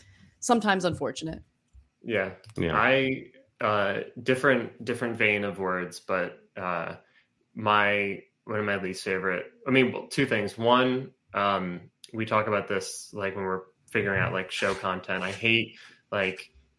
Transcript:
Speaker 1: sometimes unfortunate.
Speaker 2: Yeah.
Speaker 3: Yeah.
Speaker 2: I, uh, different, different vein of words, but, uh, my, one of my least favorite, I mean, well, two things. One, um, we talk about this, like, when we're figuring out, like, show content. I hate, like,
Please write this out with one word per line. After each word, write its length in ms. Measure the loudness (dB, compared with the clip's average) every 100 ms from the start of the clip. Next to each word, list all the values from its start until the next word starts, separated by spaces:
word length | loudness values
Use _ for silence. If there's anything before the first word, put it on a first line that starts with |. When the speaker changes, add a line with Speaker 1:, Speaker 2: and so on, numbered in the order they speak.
| -20 -20 -20 -6
Speaker 1:
sometimes 460 | 2 2 4 2 0
unfortunate. 560 | -2 -6 -6 -10 -10 -16 _ _ -20 _ _
Speaker 2:
Yeah. 260 | -2 -2 -2 -6 -12 -2
Speaker 3:
Yeah. 220 | 0 4
Speaker 2:
I, 540 | 4 4 2 -4 -10 -20 _ -4
uh, 420 | 0 2 0 -2 -6 -6
different, 640 | 0 2 4 4 0 -8 -6
different 320 | -4 -4 0
vein 260 | 2 2
of 140 | -2 -4
words, 400 | -2 -2 -4 -10
but, 400 | -2 -2 -2 -8 _ -8
uh, 400 | -4 -4 -6 -12 _ _ _ _ _ -4
my, 640 | 4 4 4 2 -2 -6 -12 _ -6
one 140 | -2
of 60 | 0
my 120 | -2
least 260 | -4 -6
favorite, 440 | -4 -2 0 -2 -6 -8 2
I 40 |
mean, 200 | 4 4
well, 160 | 2 -4
two 180 | -2 0
things. 320 | 0 -2 0
One, 540 | 4 6 4 0 -4 _ _
um, 480 | 0 2 2 -2 -8 -14 _ -12
we 120 | -6 0
talk 220 | 0 2
about 200 | 0 0
this, 420 | -4 -4 -12 -12
like, 220 | -6 -6 -4
when 80 |
we're 180 | -4 -4 -8 _ -4
figuring 280 | -2 0 0
out, 120 | 0
like, 180 | -2 -4
show 220 | -2 -2
content. 500 | -2 -2 -4 -4 -4
I 80 | -4
hate, 460 | -2 2 2 0 -8 -20 -20 -6
like, 400 | -2 -2 -4 -14 _ _